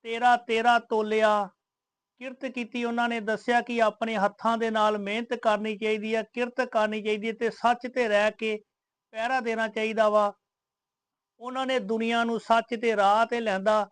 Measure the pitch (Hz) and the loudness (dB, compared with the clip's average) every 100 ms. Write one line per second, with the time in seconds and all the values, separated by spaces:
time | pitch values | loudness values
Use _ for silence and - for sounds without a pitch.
0 | 233 226 247 240 240 226 226 202 233 220 | -6 2 4 4 2 2 4 4 2 -2
1 | 214 214 214 208 196 _ _ _ _ _ | 2 2 4 2 0 _ _ _ _ _
2 | _ _ 254 254 269 254 233 247 233 233 | _ _ -14 -10 -8 -8 -6 -4 -2 -2
3 | 233 233 214 214 - 240 240 233 214 214 | -2 -2 -4 -4 0 0 0 0 0 0
4 | 226 220 202 202 226 226 226 220 214 208 | -4 0 -2 0 -2 0 0 2 0 0
5 | 196 220 233 240 226 208 220 214 214 214 | -4 -6 -6 -2 0 0 -4 -4 -4 -2
6 | 220 226 214 240 240 240 247 226 214 214 | -2 -4 -4 -6 -6 -4 -2 0 0 -2
7 | 208 214 226 220 226 220 233 208 254 254 | -4 -4 -4 -4 -6 0 0 0 -4 -4
8 | 233 208 214 214 220 214 _ _ _ _ | 0 2 0 -2 -6 -6 _ _ _ _
9 | _ 220 233 262 233 226 220 220 220 220 | _ -8 -4 -2 -2 -4 -4 -2 -4 2
10 | 214 214 208 - _ _ _ _ _ _ | 2 4 2 -2 _ _ _ _ _ _
11 | _ _ _ _ 240 254 254 262 196 226 | _ _ _ _ -8 -6 -2 -2 -2 -2
12 | 226 233 233 226 - 226 226 233 233 214 | 0 0 0 -2 2 2 2 -2 0 2
13 | 196 214 226 240 226 190 196 214 202 | 4 4 2 0 -2 0 2 2 0